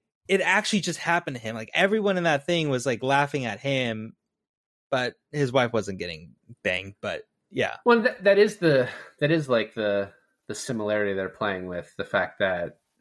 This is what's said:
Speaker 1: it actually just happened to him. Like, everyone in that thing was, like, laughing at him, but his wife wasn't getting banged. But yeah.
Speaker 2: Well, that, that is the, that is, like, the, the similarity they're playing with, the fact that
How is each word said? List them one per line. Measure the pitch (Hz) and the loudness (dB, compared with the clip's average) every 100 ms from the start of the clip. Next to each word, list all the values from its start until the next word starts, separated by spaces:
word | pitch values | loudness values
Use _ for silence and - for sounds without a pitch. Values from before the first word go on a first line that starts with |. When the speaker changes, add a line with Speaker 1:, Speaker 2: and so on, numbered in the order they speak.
| _ _ - | _ _ -2
Speaker 1:
it | 196 | 0
actually | 170 202 - 208 | 2 0 2 0
just | 175 - | -2 -4
happened | 165 170 156 123 | 0 0 -2 -8
to | |
him. | 113 113 | -8 -8
Like, | 117 | -4
everyone | - 190 220 202 180 | 0 2 2 0 2
in | |
that | 170 143 175 | 2 0 0
thing | 170 151 | 0 0
was, | 127 131 | 0 -2
like, | 113 | -2
laughing | 131 139 143 143 120 | 2 2 2 -2 -4
at | 101 | -6
him, | 139 135 120 110 110 - _ _ _ _ _ _ _ | -2 -2 -2 -4 -10 -16 _ _ _ _ _ _ _
but | 131 123 - _ | -2 -2 -8 _
his | 147 131 | -2 2
wife | 131 120 | 2 2
wasn't | 113 98 92 | 0 -2 -8
getting | 87 80 82 _ - - | -10 -10 -16 _ -20 -6
banged. | 95 92 98 - | -2 -2 -6 -10
But | 104 82 - _ _ | -8 -8 -12 _ _
yeah. | - 104 - | -4 -4 0
Speaker 2:
Well, | 240 233 | 2 4
that, | 233 - | 2 2
that | 190 202 | 4 6
is | 214 - | 4 4
the, | 165 135 120 - - _ | 4 4 2 -6 -18 _
that | 147 | 0
is, | 165 135 | 2 2
like, | 113 110 | 0 0
the, | 113 104 101 95 - _ _ - | -2 0 0 -2 -10 _ _ -14
the | |
similarity | 107 - 113 104 107 101 | -10 -6 -4 -2 0 0
they're | 95 95 | -2 -6
playing | - 104 92 92 | -4 -4 -4 -6
with, | 87 - - | -10 -10 -12
the | |
fact | 87 101 90 - | -2 -2 -2 -2
that | 95 87 85 - _ _ | -2 0 -6 -10 _ _